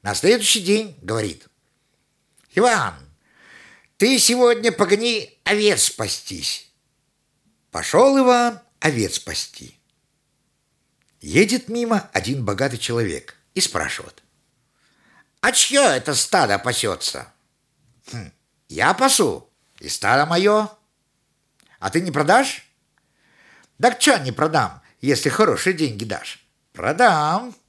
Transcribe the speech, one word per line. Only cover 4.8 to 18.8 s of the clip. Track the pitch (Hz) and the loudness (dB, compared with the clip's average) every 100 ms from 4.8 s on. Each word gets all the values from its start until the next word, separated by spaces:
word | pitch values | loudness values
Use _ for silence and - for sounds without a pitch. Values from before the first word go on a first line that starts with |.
| 190 208 240 220 - _ | 2 2 0 -4 -8 _
овец | - 208 208 180 - | -2 2 2 2 0
пастись». | - 104 - - 95 - - - _ _ _ _ _ _ _ _ _ _ | -2 -8 -6 -10 -10 -8 -8 -14 _ _ _ _ _ _ _ _ _ _
Пошел | 82 - 165 269 269 | -10 0 4 4 4
Иван | 254 240 240 208 _ _ | 4 4 0 -4 _ _
овец | 160 127 92 - | -2 0 -2 -4
пасти. | - 80 - - 62 _ _ _ _ _ _ _ _ _ _ _ _ _ _ _ | -8 -10 -10 -16 -20 _ _ _ _ _ _ _ _ _ _ _ _ _ _ _
Едет | 76 123 202 247 220 | 0 2 4 0 -4
мимо | 233 233 208 - | -6 -2 -2 -2
один | 95 113 139 104 | -6 -4 -4 -4
богатый | 101 131 117 | -2 -4 -4
человек | - 117 107 71 - _ _ | -4 -4 -4 -6 -12 _ _
и | - | -4
спрашивает: | - 85 78 - - _ _ _ _ _ _ _ _ _ _ _ _ _ | -4 -4 -6 -8 -14 _ _ _ _ _ _ _ _ _ _ _ _ _
«А | 240 | 0
чье | 247 - 277 | 0 2 4
это | 262 131 151 | 4 2 -2
стадо | 135 - 185 120 101 | -2 0 2 2 0
пасется?» | 127 120 110 87 - 65 62 _ _ _ _ _ _ _ - | -2 -2 -4 -4 -6 -8 -16 _ _ _ _ _ _ _ -16
«Хм, | 120 85 _ _ _ _ | -14 -14 _ _ _ _
я | 76 | -2